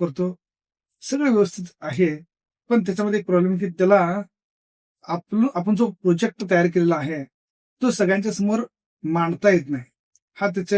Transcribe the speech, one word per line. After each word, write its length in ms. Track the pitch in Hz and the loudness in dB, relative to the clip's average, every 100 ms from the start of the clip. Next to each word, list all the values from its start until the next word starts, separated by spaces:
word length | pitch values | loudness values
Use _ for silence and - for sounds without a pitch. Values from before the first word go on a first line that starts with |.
करतो. 360 | 170 135 180 180 _ _ _ _ _ _ | -6 -4 -6 -6 _ _ _ _ _ _
सगळं 320 | - 277 285 | -6 -2 2
व्यवस्थित 320 | 220 190 - 180 - | 2 2 -2 -14 -12
आहे, 440 | 151 131 175 151 170 _ _ _ - | -8 0 0 -2 -10 _ _ _ -2
पण 140 | 233 | -2
त्याच्यामध्ये 380 | 185 180 208 208 | 0 -2 -2 -2
एक 60 | - | 0
प्रॉब्लेम 320 | 180 185 185 | 2 2 0
की 80 | 190 | -4
त्याला 560 | 170 185 202 175 190 196 _ _ _ _ _ _ _ | 0 4 4 4 -2 -8 _ _ _ _ _ _ _
आपलं, 440 | - 170 - 214 247 | -8 -8 -4 0 0
आपण 200 | 180 180 | 0 0
जो 160 | 214 233 | 0 0
प्रोजेक्ट 540 | 180 185 170 226 - 185 | 0 0 2 0 -4 0
तयार 160 | 180 175 | 2 2
केलेला 280 | 175 170 | 2 2
आहे, 300 | 165 143 156 135 _ _ _ _ _ | 0 -2 -6 -10 _ _ _ _ _
तो 80 | 254 | -2
सगळ्यांच्या 420 | - 190 196 202 | 0 0 0 -2
समोर 300 | 185 202 220 233 _ _ _ | -2 -2 -2 -4 _ _ _
मांडता 480 | 151 165 170 170 208 | -4 -2 -2 0 2
येत 180 | 185 139 | 2 2
नाही. 160 | 139 123 _ _ _ _ | -6 -10 _ _ _ _
हा 140 | - 202 | -6 -4
त्याचा 280 | 190 180 | -4 -2